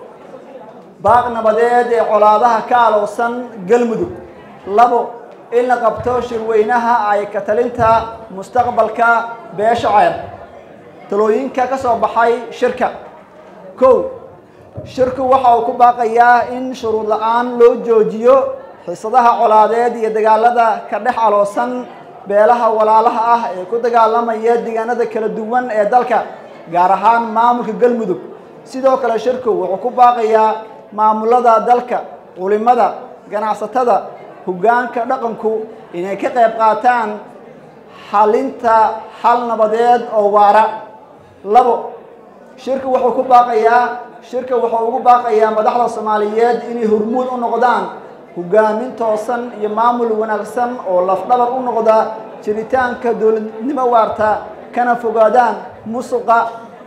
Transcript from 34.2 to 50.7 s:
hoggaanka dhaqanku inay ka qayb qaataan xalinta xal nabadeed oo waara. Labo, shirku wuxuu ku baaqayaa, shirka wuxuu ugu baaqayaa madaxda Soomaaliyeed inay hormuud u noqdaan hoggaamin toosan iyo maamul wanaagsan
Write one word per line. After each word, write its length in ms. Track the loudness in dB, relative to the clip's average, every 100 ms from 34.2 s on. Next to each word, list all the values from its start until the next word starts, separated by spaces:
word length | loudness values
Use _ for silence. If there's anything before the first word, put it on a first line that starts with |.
| -20 -14
hoggaanka 580 | -10 -2 0 0 -2 -6 -4
dhaqanku 460 | -4 -4 -4 -4 -4 -8 -16 -14
inay 220 | -10 -8 -6
ka 120 | -4
qayb 240 | 2 2 2
qaataan 520 | 0 2 2 0 -2 -8 -14 -20 -20 -20 -20 -20 -20 -20 -4
xalinta 640 | 2 2 2 -2 -4 2 4 2 -2 -12 -2
xal 180 | 0 0 0
nabadeed 540 | 0 0 2 2 2 0
oo 140 | 0 4
waara. 340 | 6 6 6 2 -2 -16 -20 -20 -20 -20 -14
Labo, 320 | 2 4 4 0 -4 -14 -20 -20 -20 -20 -20 -14
shirku 300 | -6 -4 -2
wuxuu 260 | 0 0 0
ku 80 |
baaqayaa, 600 | 4 4 4 2 4 2 0 -6 -14 -20
shirka 320 | -10 -8 -4 -2
wuxuu 320 | -2 -2 -2
ugu 120 | 0
baaqayaa 520 | 4 4 4 0 2
madaxda 360 | 2 0 0 -2
Soomaaliyeed 680 | -4 -4 -2 0 0 0 0 -6
inay 140 | -4 0
hormuud 420 | 0 0 -2 -4
u 60 | -4
noqdaan 460 | -4 0 0 0 -4 -12 -18 -20 -16
hoggaamin 600 | -12 0 0 2 -2 -6 -6
toosan 460 | -4 -4 -4 -6 -8 -8
iyo 120 | -6
maamul 420 | -2 0 0 -2
wanaagsan 600 | -2 -2 -4 -6 -4 -4